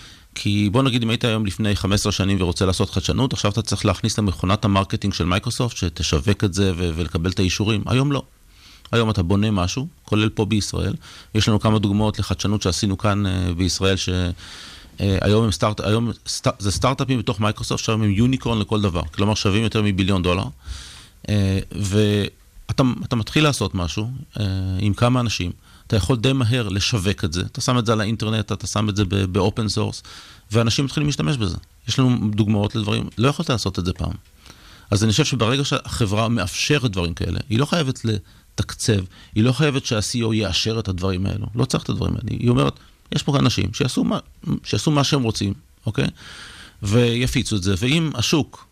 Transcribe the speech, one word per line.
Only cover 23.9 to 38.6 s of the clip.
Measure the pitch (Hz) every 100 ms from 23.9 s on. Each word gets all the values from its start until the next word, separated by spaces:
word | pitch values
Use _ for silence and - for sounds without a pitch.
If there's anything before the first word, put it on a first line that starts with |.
| - 110 131 - -
אה, | 101 95 95 92
עם | 104
כמה | 95 120 127
אנשים. | 117 - 87 - - - -
אתה | 110
יכול | - 131
די | 131
מהר | 135 113 127 104
לשווק | 98 - 113 92 95
את | 90
זה. | 82
אתה | 101 -
שם | 127 123
את | 113
זה |
על | 110
האינטרנט, | 104 110 107 110 104
אתה | 101 95
שם | 104 107
את | 101
זה | 98
ב-, | 98 95 95
ב-open | 95 101 107 110
source, | 104 - - - - - -
ואנשים | 107 113 - 139
מתחילים | - 147
להשתמש | 139 151 143
בזה. | 101 85 - - -
יש | 123
לנו | 127 123 107
דוגמאות | 104 104 107 104 117
לדברים, | 101 113 - -
לא | 120
יכולת | 147 165
לעשות | 120 95 92
את | 87
זה |
פעם. | - 82 - - - - - - - -
אז | 101
אני | 110
חושב | 107 147
שברגע | 127 101 139
שהחברה | 139 135 - - 107 104 113
מאפשרת | 117 87 - - 147 120
דברים | 95 87
כאלה, | 85 90 90 -
היא | 110
לא | 147
חייבת | 185 135 127 113
לתקצב, | 101 - - - -